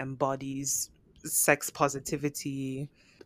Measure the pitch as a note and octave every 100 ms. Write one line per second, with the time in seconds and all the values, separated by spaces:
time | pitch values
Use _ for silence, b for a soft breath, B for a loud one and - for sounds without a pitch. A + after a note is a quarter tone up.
0 | C3+ C3 C#3 C3+ C3+ C3+ C#3 - - -
1 | _ - D#3+ - - C#3+ - - C#3+ C3+
2 | - D3 C#3+ C#3+ D3 C3+ C3+ C3 C#3+ b
3 | b b